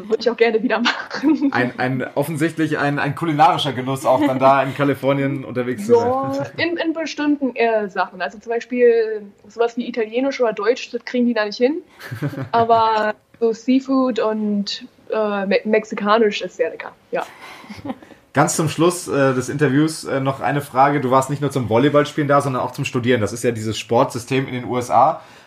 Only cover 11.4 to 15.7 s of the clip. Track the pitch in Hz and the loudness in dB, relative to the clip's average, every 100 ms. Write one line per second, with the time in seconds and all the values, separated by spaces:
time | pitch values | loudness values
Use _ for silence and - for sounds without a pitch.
11.4 | 208 208 254 339 - - - 117 147 139 | -2 0 0 0 -8 -20 -14 -6 -6 -6
12.4 | 131 233 226 226 220 220 214 - _ - | -2 0 4 4 4 2 0 -4 _ -2
13.4 | 233 214 - 262 262 269 254 220 220 220 | -2 -2 2 0 2 0 2 0 -2 0
14.4 | 208 208 196 - 247 _ - 220 208 202 | -2 -2 -2 -8 -12 _ -6 -2 -2 -2
15.4 | 190 196 214 | 0 0 2